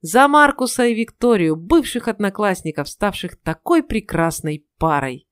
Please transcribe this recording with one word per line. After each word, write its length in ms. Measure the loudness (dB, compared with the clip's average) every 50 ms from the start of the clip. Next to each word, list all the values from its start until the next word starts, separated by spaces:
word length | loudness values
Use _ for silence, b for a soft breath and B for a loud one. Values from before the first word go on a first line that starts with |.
«За 260 | -10 0 4 4 4 6
Маркуса 580 | 6 6 6 6 4 0 -4 -4 -2 0 0
и 80 | 0 0
Викторию, 640 | 0 -4 -6 _ _ 0 2 2 4 2 0 0
бывших 520 | -2 -2 2 2 2 2 2 -6 -6 -6 -6
одноклассников, 800 | -4 -2 -4 -4 -2 -2 -2 -2 -2 -2 -6 -8 -6 -6 -8 -8
ставших 520 | -6 _ -4 -4 -4 -4 -10 -12 -12 -10
такой 420 | _ -8 -8 _ _ 0 0 0 0
прекрасной 840 | 0 -4 -6 -6 -4 -4 -2 -2 -2 -2 -4 -8 -8 -8 -8 _ _ _ _
парой!» 500 | -2 0 0 0 -2 -4 -8 -10 _ _